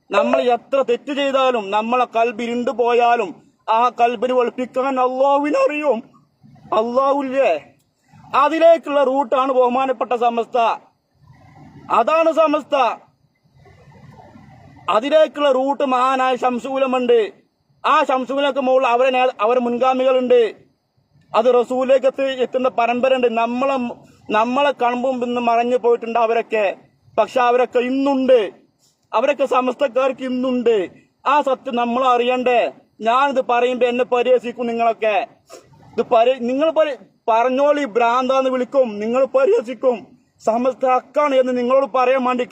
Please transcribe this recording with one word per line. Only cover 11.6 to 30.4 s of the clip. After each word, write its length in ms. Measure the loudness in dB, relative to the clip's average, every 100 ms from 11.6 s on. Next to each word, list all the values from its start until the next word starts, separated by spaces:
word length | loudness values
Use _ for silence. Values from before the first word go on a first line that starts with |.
| -20 -20 -4
അതാണ് 400 | 0 2 2 2
സമസ്ത. 440 | 2 2 0 -2 0 0 -2 _ _ _ _ _ _ -20 -20 -20 -20 -20 -20 -20 -20 -20 -20 -20 -12 -2 0
അതിലേക്കുള്ള 540 | 2 4 2 2 0 2
റൂട്ട് 280 | 0 -2 0
മഹാനായ 400 | 0 0 0 0 0
ശംസുലമുണ്ട്. 760 | -2 -4 -4 -4 -2 -2 2 2 2 -6 _ _ _ _
ആ 120 | 0 2 2
ശംസുലക്ക് 520 | 0 -2 -2 -2 0 0
മുകളിൽ 200 | 2 2
അവരെ 160 | 2 2 2
നേ-, 220 | 0 0 0
അവരെ 160 | 0 0
മുൻഗാമികളുണ്ട്. 760 | 0 0 2 2 0 2 2 2 -4 _ _ _ _ _ _ _
അത് 140 | 0 2 2
റസൂലിലേക്ക് 480 | 0 -2 0 2 2
എത്തി, 140 | -2 -4 -4 -4
എത്തുന്ന 240 | -2 -2 -2
പരമ്പരയുണ്ട്. 500 | -2 0 0 0 0 0
നമ്മളെ, 360 | -4 -2 -2 -2 -6 -10 -20 _ -4 -2
നമ്മളെ 340 | 0 0 0 0
കൺമുമ്പിൽ 460 | -2 -2 -4 -4 -4
നിന്ന് 140 | -4 0
മറഞ്ഞു 280 | 0 0 0
പോയിട്ടുണ്ട് 360 | 0 -2 -2 0 2
അവരൊക്കെ. 400 | 0 -2 -2 -2 -4 _ _ _ -2
പക്ഷെ 220 | 0 0 2
അവരൊക്കെ 300 | 2 0 -2 -2
ഇന്നുണ്ട്. 500 | -2 0 0 4 2 2 -8 _ _ _ _ _ -2
അവരൊക്കെ 280 | -2 -2 0 0
സമസ്തക്കാർക്ക് 720 | 0 -2 -2 -2 -2 -4 -6
ഇന്നുണ്ട്. 460 | -4